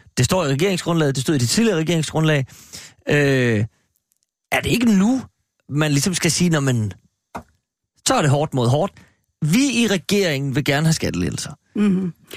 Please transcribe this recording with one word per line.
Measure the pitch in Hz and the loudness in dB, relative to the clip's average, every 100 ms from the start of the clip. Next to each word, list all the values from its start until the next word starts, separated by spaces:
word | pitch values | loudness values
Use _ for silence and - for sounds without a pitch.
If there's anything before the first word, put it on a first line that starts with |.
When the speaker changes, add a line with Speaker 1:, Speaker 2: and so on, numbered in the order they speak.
| - - | -10 -4
Speaker 1:
det | 127 | 0
står | 185 151 | 0 0
i | |
regeringsgrundlaget, | 135 196 180 - 170 147 139 | 0 0 -2 -2 0 0 0
det | |
stod | 131 147 | -2 0
i | |
det | 120 | 0
tidligere | - 226 165 | 2 2 0
regeringsgrundlag. | 160 170 147 151 156 147 131 - - - - _ - | 0 -2 -2 0 2 0 -2 -10 -20 -20 -20 _ -2
Øh, | 147 143 135 120 107 113 - _ _ _ _ _ _ _ | 0 2 2 2 0 -2 -8 _ _ _ _ _ _ _
er | 135 | -6
det | - | -2
ikke | 208 233 196 | 0 2 2
nu, | 208 262 - _ _ _ - | 2 0 -4 _ _ _ -8
man | 143 151 | -2 0
ligesom | 143 190 | 0 0
skal | 175 156 | -2 -2
sige, | - 175 | 0 0
"Nå, | 160 | 2
men | 135 120 104 - _ _ _ - - _ _ _ _ _ - | 0 0 -2 -6 _ _ _ -20 -20 _ _ _ _ _ -2
så | |
er | 262 | 2
det | 151 | 2
hårdt | 143 151 | 2 0
mod | 135 117 | 0 2
hårdt"? | 143 196 - - _ _ _ 147 | 2 0 -6 -20 _ _ _ 0
Vi | 208 285 233 | 2 2 0
i | 226 | 0
regeringen | 190 - 202 185 139 139 127 | 0 0 0 0 0 -2 -2
vil | |
gerne | 139 143 160 | 0 0 2
have | |
skattelettelser. | 160 78 85 87 - - - _ - | 0 -2 -2 -4 -6 -10 -14 _ -2
Speaker 2:
Mhm. | 208 185 185 - _ | 0 0 -2 -8 _